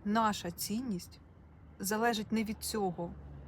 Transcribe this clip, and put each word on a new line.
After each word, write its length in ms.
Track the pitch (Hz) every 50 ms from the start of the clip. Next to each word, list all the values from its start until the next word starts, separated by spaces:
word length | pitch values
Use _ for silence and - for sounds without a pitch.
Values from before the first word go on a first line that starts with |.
| -
наша 460 | 202 208 226 226 214 202 - - 175
цінність 680 | 175 - - - 202 226 262 254 202 175 - - - - - - - - - - - - - - - -
залежить 520 | 202 190 214 214 226 240 233 214 214 -
не 120 | 214 220 226
від 200 | 202 220 - -
цього. 480 | - - 220 202 190 170 - 170 175 - - - - - - -